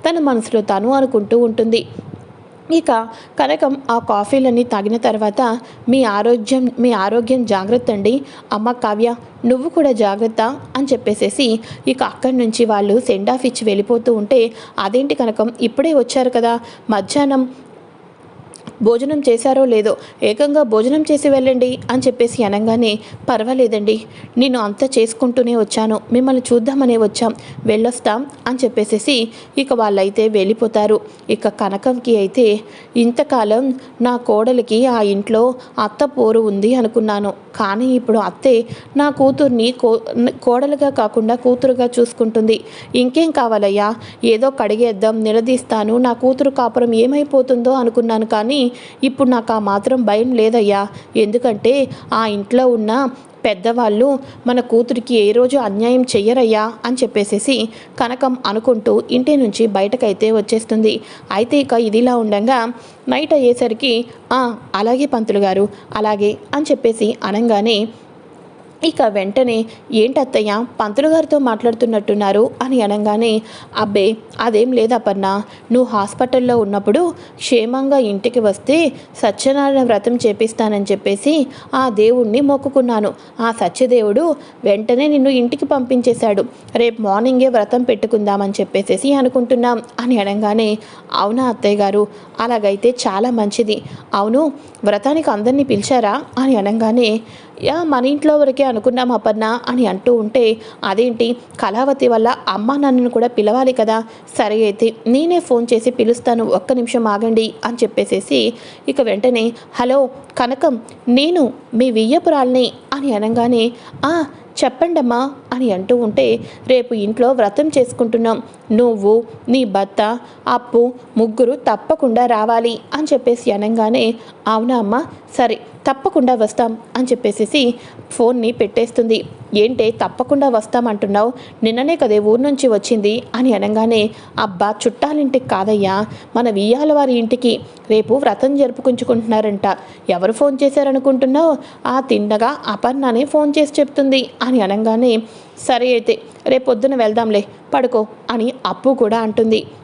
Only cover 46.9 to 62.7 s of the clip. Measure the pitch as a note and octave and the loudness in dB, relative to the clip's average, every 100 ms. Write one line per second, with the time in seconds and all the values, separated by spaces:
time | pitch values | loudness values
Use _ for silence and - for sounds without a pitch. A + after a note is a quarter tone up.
46.9 | A3+ B3 C#4+ C#4+ C4+ B3+ B3 A#3+ C4 A#3 | 2 2 0 2 0 2 0 2 0 0
47.9 | A#3+ A#3 A3 A3 G#3+ A3+ D4 A#3+ A#3+ - | 0 0 0 0 -2 0 0 -2 -4 -16
48.9 | - C4 C4+ B3+ A#3+ A#3 A3 G3+ G3+ B3 | -4 -2 0 2 2 0 -2 0 0 0
49.9 | C4 G#3+ G#3+ B3 A#3+ A3 A#3 G3+ G3 G3+ | 0 2 0 0 2 2 2 2 0 -2
50.9 | - - A3+ G#3 A#3+ B3 G#3 A3 C#4 B3+ | -10 -4 -2 0 0 0 0 2 2 -2
51.9 | - - G#3+ A3 G3+ G3+ B3 B3+ A#3 G#3+ | -6 -4 -2 -2 -4 0 0 2 0 0
52.9 | B3 C4+ - - - A#3 F#3+ A3+ A#3 A3+ | -2 -2 -6 -18 -6 -4 -2 -2 0 0
53.9 | G#3 C#4 C4+ - - A#3+ B3 A#3+ A3+ A#3+ | 2 2 0 -6 -8 -2 -2 2 0 0
54.9 | B3 A3+ A#3 G3+ A3+ B3+ C4+ G#3+ G3+ A#3 | -4 0 2 2 2 2 0 -2 -2 2
55.9 | B3+ B3+ G#3+ G#3 B3+ A3+ G#3+ A3 A3+ A#3+ | 2 2 0 2 2 2 2 -2 -6 -6
56.9 | B3+ A#3+ G#3+ G3+ G3+ - B3 A3+ - - | -2 -2 -2 -2 -2 0 -2 -4 -10 -12
57.9 | - A#3 B3+ C4+ B3+ - G#3+ A3+ A3+ A3 | -6 -6 -2 -2 -2 -4 -2 0 0 0
58.9 | G#3+ - B3 B3+ C#4+ A#3 G3+ A3+ G3 G3+ | 0 0 0 2 2 2 0 0 0 -2
59.9 | B3+ G#3+ F#3+ A3 A3 G#3+ A3 A3 A3 A3 | 0 -2 0 0 0 0 -2 0 0 0
60.9 | - - - - F#3+ A#3+ D4 C4 A#3 A3 | 0 -8 -16 -6 -4 0 0 0 0 2
61.9 | A3 B3 A#3+ G#3+ G3+ A#3 B3+ F3 | 2 2 2 0 0 2 0 -2